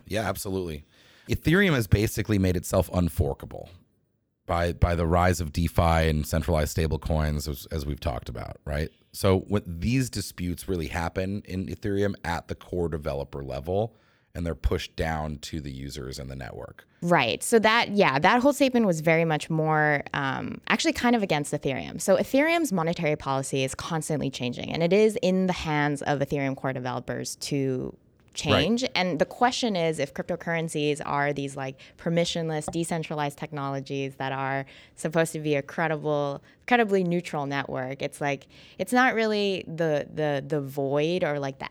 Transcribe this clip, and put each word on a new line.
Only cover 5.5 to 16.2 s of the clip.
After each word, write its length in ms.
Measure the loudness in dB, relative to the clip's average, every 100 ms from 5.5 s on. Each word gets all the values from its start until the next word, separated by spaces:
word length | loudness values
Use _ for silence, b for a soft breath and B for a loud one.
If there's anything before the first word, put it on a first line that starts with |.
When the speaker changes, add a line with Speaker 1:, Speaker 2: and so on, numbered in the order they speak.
Speaker 1:
DeFi 560 | 0 0 4 4 6 4
and 180 | 2 0
centralized 440 | -2 0 0 0
stable 280 | 0 -2 -2
coins, 480 | -2 0 0 -2 -4
as, 200 | -8 -6
as 140 | -6
we've 160 | -6 -4
talked 300 | -4 -6 -8
about, 260 | -10 -10 -12
right? 240 | -6 -4 -4 _ _
So 280 | 0 4 4 4
when 140 | -2 -2
these 420 | -4 0 0 0
disputes 580 | -4 -8 -6 -4 -4 -4
really 220 | -4 -2
happen 540 | -4 -4 -4 -4 -4
in 220 | -6 -6 -6
Ethereum 480 | -6 -2 0 0 -2
at 240 | -4 -6 -6
the 60 |
core 340 | -12 -6 -2 -2
developer 560 | -2 -4 -6 -6 -8
level, 520 | -8 -8 -4 -2 -2 b b b b -6
and 80 |
they're 120 | -6 -2
pushed 400 | 0 0 -4 -4
down 420 | -4 -2 -4 -8
to 220 | -8 -8
the 100 | -8
users 480 | -10 -10 -10 -10
and 100 | -10